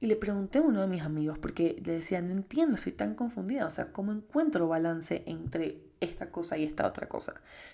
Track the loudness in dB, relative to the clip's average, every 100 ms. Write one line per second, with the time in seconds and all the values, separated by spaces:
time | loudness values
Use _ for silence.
0 | 2 2 2 0 2 4 6 4 2 0
1 | 0 0 0 -2 -4 2 2 2 -2 -2
2 | 0 -2 0 -2 0 2 4 2 -2 -2
3 | -2 0 -4 -2 -2 0 -2 -2 -6 -4
4 | -2 -2 0 2 2 4 4 4 2 0
5 | -2 -4 -4 -8 -4 -2 -2 -6 -14 -6
6 | -4 -4 -8 -6 -4 0 0 2 0 0
7 | -4 -6 -6 -10 -16 -20 -20